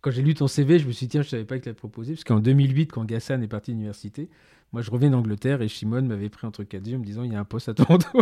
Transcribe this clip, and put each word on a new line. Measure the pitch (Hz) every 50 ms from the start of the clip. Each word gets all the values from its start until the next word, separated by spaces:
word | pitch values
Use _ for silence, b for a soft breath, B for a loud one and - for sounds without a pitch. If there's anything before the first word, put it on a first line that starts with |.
quand | - 147
j'ai | 123 123
lu | 135 151 160
ton | - 147
C | 135 - - 143
V, | 135 165 175
je | 147
me | 131
suis | 117 - 127
dit, « | 120
Tiens, | - 147
je | 143 -
savais | - 117 110
pas | 104 127 131
qu'il | - 123
l'a | 113
proposé », | _ - 110 - - 117 127 160
parce | 160 -
qu'en | - 117 107
deux | 107 123 135
mille | 139 139 135 131
huit, | 139 165
quand | 156 - 123 113
Ghassan | 107 113 113 - - 139 127
est | 113
parti | 104 110 104 - -
à | 120
l'université, | 110 107 107 98 - - 101 - - 151 180 b b b b b b b b -
moi, | 117
je | 117 104
reviens | 113 123 135 147
d'Angleterre | 131 123 117 110 104 104 - 127 139 135
et | 117 107
Shimon | - - - 107 113 127
m'avait | 135 127 110 101 101
pris | 104 104 - -
entre | 113 101 - 104
quatre | 101 - 95 95
yeux | 110 123
en | 131
me | 117
disant, « | 101 101 110 123
Il | 123
y | 110
a | 101
un | 101
poste | - - 113 - -
à | 110
Toronto. » | - - - 165 185 175 - - 254